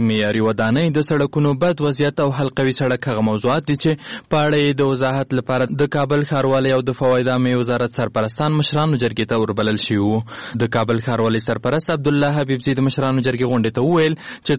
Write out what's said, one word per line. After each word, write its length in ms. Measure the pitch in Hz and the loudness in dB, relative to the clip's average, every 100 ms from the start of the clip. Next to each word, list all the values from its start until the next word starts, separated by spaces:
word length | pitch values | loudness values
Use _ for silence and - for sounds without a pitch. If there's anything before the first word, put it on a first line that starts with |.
| 113 | 2
معیاري 340 | 110 104 110 110 | 2 0 2 0
ودانۍ، 400 | 104 110 131 165 | 2 0 2 2
د 100 | 151 147 | 0 0
سړکونو 420 | 151 143 151 147 135 | 0 0 2 0 2
بد 200 | 175 156 | 0 0
وضعیت 380 | 147 143 143 143 | -2 0 0 0
او 80 | 139 131 | -2 0
حلقوي 340 | 135 139 131 123 | -2 0 0 0
سړک 260 | 131 123 135 | 0 0 -2
هغه 120 | 110 110 | 0 0
موضوعات 420 | 107 160 160 147 | 0 0 0 0
دي 80 | 143 | 0
چې 80 | 160 151 - - - | 0 -2 -6 -14 -2
په 80 | 156 | 0
اړه 140 | 151 147 | 2 2
یې 160 | 143 139 | 2 2
د 80 | 135 | 0
وضاحت 460 | 127 131 135 135 127 | 2 0 -2 -2 -2
لپاره 300 | 120 127 127 143 | 0 -2 0 0
د 80 | 147 147 | 0 0
کابل 280 | 135 147 143 | 0 0 0
ښاروالۍ 420 | 143 135 135 131 131 | 0 2 2 2 2
او 60 | 127 | 0
د 80 | 123 | 0
فواید 300 | 131 127 127 | 2 2 2
عامې 260 | 127 127 123 | 2 2 2
وزارت 340 | 123 120 123 - | 0 0 -2 -2
سرپرستان 580 | 110 113 110 - 151 151 | -2 -2 -2 -2 0 0
مشرانو 380 | 143 147 156 131 | 0 0 0 0
جرګې 240 | 120 110 110 | 0 -2 -2
ته 80 | 113 | 0
وربلل 360 | 110 104 107 104 | 0 0 0 0
شوي 140 | - 104 101 | 0 0 2
وو. 120 | 110 113 - - 117 | 0 -4 -14 -10 -4
د 100 | 117 117 | 0 0
کابل 200 | 110 117 | 0 0
ښاروالۍ 380 | 123 117 113 110 | 0 0 0 0
سرپرست 480 | - 113 127 156 165 156 | -2 -4 -2 -2 -2 -2
عبدالله 440 | 143 143 143 147 | 0 0 0 0
حبیبزي 340 | 135 131 139 | -2 -2 -2
د 120 | 135 135 | 0 0
مشرانو 340 | 131 135 131 127 | 0 0 0 0
جرګې 200 | 123 123 | -2 0
غونډې 180 | 123 110 120 | 0 0 0
ته 40 | 143 | 2
وویل 320 | 175 156 160 | 2 2 -2
چې 340 | - - - | -10 -10 -2